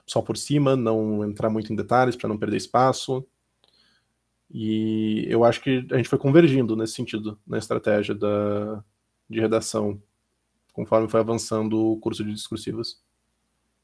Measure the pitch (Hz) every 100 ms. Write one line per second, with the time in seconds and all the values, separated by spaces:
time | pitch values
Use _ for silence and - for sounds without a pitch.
0 | - - - 107 - 143 139 135 113 110
1 | 107 104 104 104 117 107 107 107 104 123
2 | 127 120 110 107 107 104 - 123 131 -
3 | - 131 131 _ _ _ _ _ _ _
4 | _ _ _ _ _ 123 110 110 110 110
5 | 107 107 - 113 117 117 - 131 131 135
6 | 117 135 139 147 170 131 117 110 110 -
7 | 120 107 107 107 - 113 - 117 110 104
8 | 104 104 104 104 104 104 104 107 - _
9 | _ _ - 113 110 110 110 110 104 101
10 | - _ _ _ _ _ _ - 117 113
11 | 110 113 110 113 - 110 107 110 110 110
12 | 113 - 107 107 - 110 - 113 117 -
13 | _ _ _ _ _ _ _ _